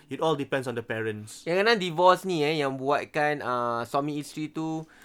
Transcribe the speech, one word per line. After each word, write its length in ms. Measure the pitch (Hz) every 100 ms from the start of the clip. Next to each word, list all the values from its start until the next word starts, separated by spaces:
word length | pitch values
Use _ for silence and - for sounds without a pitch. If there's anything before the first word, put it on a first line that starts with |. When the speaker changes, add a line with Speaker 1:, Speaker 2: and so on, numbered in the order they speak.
| -
Speaker 1:
It 160 | 135
all 160 | 160 147
depends 320 | 135 139 127
on 80 | 117
the 80 | 113
parents. 560 | 113 110 107 107 -
Speaker 2:
Kadang-kadang 400 | - 180 214 233
divorce 400 | 180 156 180 180
ni, 180 | 190 170
eh, 220 | 147 160
yang 160 | 139 135
buatkan, 640 | 131 143 - 156 147 147
uh, 400 | 113 123 120 117
suami 400 | 120 147 143 147
isteri 320 | 143 - 151
tu, 320 | 156 160 160 156 -